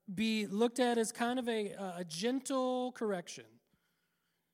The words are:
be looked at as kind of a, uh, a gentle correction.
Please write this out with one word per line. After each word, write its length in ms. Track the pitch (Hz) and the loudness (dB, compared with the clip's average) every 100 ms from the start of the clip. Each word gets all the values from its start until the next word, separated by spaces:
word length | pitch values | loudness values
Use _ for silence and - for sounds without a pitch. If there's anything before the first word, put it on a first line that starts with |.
| - | -8
be 340 | 180 220 220 196 | 0 2 2 0
looked 320 | 202 233 240 | 2 2 4
at 180 | 247 233 | 4 4
as 140 | 220 | 2
kind 280 | - 240 254 | 0 0 0
of 80 | 240 | 0
a, 260 | 220 202 | 0 -2
uh, 260 | 185 190 175 | -4 -6 -6
a 40 | |
gentle 880 | 175 165 226 277 - 269 254 254 254 | -8 -2 0 0 0 0 0 0 -2
correction. 520 | 247 220 180 175 - 113 - _ _ _ _ _ _ _ _ _ | -2 -2 -2 -4 -12 -16 -20 _ _ _ _ _ _ _ _ _